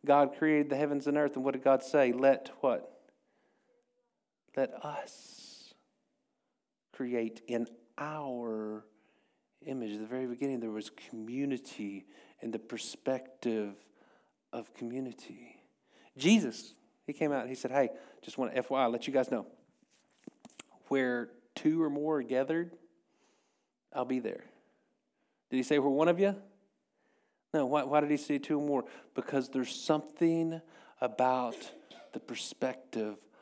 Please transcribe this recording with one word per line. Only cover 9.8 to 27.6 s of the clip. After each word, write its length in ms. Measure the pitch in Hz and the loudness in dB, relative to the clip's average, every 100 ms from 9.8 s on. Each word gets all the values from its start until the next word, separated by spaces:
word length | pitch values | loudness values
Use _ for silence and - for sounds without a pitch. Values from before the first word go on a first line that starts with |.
| 110 | -6
At 80 | 104 | -6
the 60 | 110 | -6
very 200 | 127 127 | -6 -6
beginning, 340 | 120 139 127 | -4 -4 -4
there 100 | 117 | -4
was 180 | 107 104 | -6 -8
community 1200 | - - 113 110 123 139 127 - - 101 98 - - - _ | -14 -16 -12 -8 -4 -2 -4 -6 -10 -8 -8 -14 -20 -20 _
and 100 | 113 | -8
the 80 | 110 | -8
perspective 1160 | - 117 - - - 131 131 - 123 110 104 98 - _ _ _ _ _ _ | -8 -8 -8 -6 -4 -4 -6 -6 -2 -2 -2 -8 -20 _ _ _ _ _ _
of 180 | 117 110 | -12 -12
community. 880 | - 120 127 131 110 - - - - _ _ _ _ - - | -10 -8 -6 -8 -10 -18 -18 -20 -20 _ _ _ _ -20 0
Jesus, 560 | 147 220 147 - - - _ _ - | 6 6 4 -4 -14 -20 _ _ -12
he 60 | |
came 180 | 147 151 | -2 0
out 120 | 139 | 0
and 80 | 123 | -2
he 60 | 127 | -4
said, 160 | - | 0
"Hey, 180 | 135 127 - - - | 2 2 0 -16 -18
just 160 | - - | -14 -4
want 140 | 123 | -2
to 40 | 127 | -2
F 140 | 123 | 0
Y 120 | 135 | 2
I, 40 | 123 | 2
let 200 | 117 131 | 2 0
you 60 | |
guys 180 | 135 127 | 0 2
know, 160 | 120 - - _ _ _ _ _ _ - _ - - - - - | -2 -6 -16 _ _ _ _ _ _ -20 _ -20 -20 -20 -20 -2
where 400 | 135 127 123 120 - _ | 2 2 0 -4 -12 _
two 280 | - 156 160 | -2 0 2
or 80 | 156 | 2
more 300 | 143 151 156 | 0 0 0
are 20 | |
gathered, 480 | 120 127 135 160 175 - - _ _ _ _ _ _ _ _ _ _ | 0 0 2 0 -2 -8 -20 _ _ _ _ _ _ _ _ _ _
I'll 140 | - 127 | -6 -2
be 140 | 131 | -2
there." 240 | 110 - - _ _ _ _ _ _ _ _ _ _ | -2 -8 -12 _ _ _ _ _ _ _ _ _ _
Did 60 | 131 | -2
he 60 | |
say, 160 | 127 151 | 2 2
"We're 120 | 139 | 4
one 180 | 139 160 | 4 4
of 100 | 175 | 4
you"? 160 | 196 196 - _ _ _ _ _ _ _ _ _ _ | 2 0 -12 _ _ _ _ _ _ _ _ _ _
No, 120 | 156 | -2